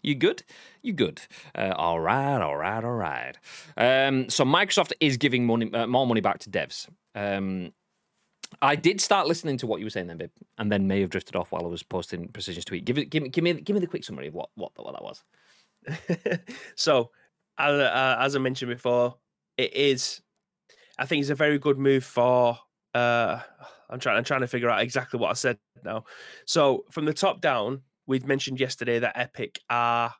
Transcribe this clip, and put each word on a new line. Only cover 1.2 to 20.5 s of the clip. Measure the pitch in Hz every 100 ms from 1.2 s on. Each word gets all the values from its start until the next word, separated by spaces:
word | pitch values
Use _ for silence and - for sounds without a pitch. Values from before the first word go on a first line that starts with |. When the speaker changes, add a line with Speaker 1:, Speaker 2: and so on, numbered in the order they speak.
| - - - -
Speaker 1:
Uh, | 95 92
all | 85 85
right, | 82 131 139 135
all | 78 71
right, | 87 110
all | 117
right. | 120 85 64 65 - - - - -
Um, | 123 131 135 131 131
so | - 135
Microsoft | 170 202 - 170 -
is | 151 127
giving | 143 123 120
money, | 117 110
uh, | 113 117
more | 123 127
money | 110
back | 101 -
to | -
devs. | 92 69 - - - _ 104
Um, | 101 98 95 92 87 _ _ _ _ _ _ _ - -
I | 135 147
did | 165 202
start | - 196 151
listening | 160 160 131
to | 117
what | 90
you | 107
were |
saying | 104 87
then, | 82
babe, | 85 _ - -
and | 107
then | 101 95
may | 98
have | 92
drifted | 92 - 92
off | 87
while | 85 87
I |
was | 85
posting | - 92 - 87 85
Precision's | - 95 85 -
tweet. | 90 117
Give | 139
it, | -
give | 156
me, | 135
give | 165
me, | 170
give | 156 151
me | 202
the | 175
quick | -
summary | - 76 71
of | 82
what, | - -
what, | 90 -
what | -
that | -
was. | 50 - _ _ _ _ _ _ -
Speaker 2:
<laughs> | 165 - 175 - 180 - 247 - -
So, | 165 135 117 _ _ _ _ -
uh, |
uh, | 143 143 135 127 131 120
as | 139 139
I |
mentioned | 131 131 120
before, | 120 127 123 123 - _ _ _ -
it | 127
is, | - 143 127 - - _ _ _